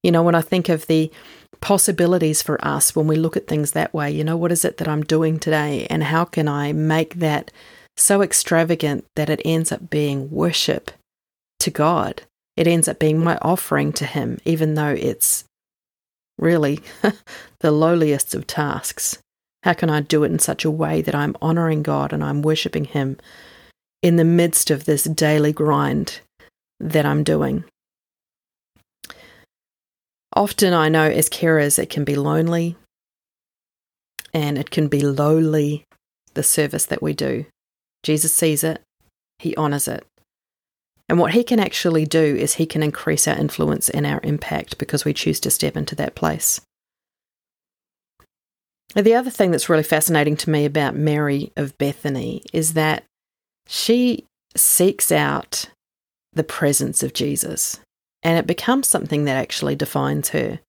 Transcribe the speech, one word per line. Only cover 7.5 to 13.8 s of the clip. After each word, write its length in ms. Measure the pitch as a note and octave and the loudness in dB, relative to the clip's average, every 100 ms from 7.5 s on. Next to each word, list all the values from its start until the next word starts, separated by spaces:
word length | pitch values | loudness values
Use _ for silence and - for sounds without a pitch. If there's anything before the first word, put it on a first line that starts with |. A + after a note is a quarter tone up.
| - - - _ - | -20 -20 -20 _ -2
so 240 | - G3+ | 2 4
extravagant 840 | G3 - - - E3 E3 D3+ C#3+ - - | 2 0 2 2 2 0 0 -4 -6 -6
that 140 | D3+ | -2
it 120 | D#3 | -2
ends 280 | - D#3+ E3 | 0 0 0
up 180 | - F3 | -6 -4
being 420 | D3+ D3 C#3 C3+ | -2 0 -2 -6
worship 600 | D#3 E3+ - - - - - _ _ _ _ _ _ | -2 0 0 0 -2 -6 -18 _ _ _ _ _ _
to 100 | - | -4
God? 540 | - D3+ E3+ - - - _ _ - | 0 0 2 -2 -8 -18 _ _ 0
It 120 | E3 | 2
ends 200 | E3+ D#3+ | 4 2
up 120 | D3+ | 0
being 240 | D#3 D#3+ | 2 2
my 140 | E3+ E3 | 2 2
offering 520 | D#3 F3+ - D3 | 0 -2 0 -2